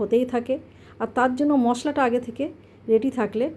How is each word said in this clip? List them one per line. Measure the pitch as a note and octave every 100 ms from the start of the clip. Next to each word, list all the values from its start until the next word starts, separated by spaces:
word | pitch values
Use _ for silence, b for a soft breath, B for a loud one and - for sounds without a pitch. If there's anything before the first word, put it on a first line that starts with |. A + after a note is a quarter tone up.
হতেই | G#3 A#3 B3+
থাকে, | A#3+ A#3+ C4 B B B B
আর | A3+ B3+
তার | B3+ B3+
জন্য | D4 C#4+ A#3+
মশলাটা | B3 D4+ C#4+ B3+
আগে | A#3+ A#3+
থেকে | A#3 D#4+ - B B -
রেডি | A3 C4 B3+
থাকলে | G3+ A3 C4+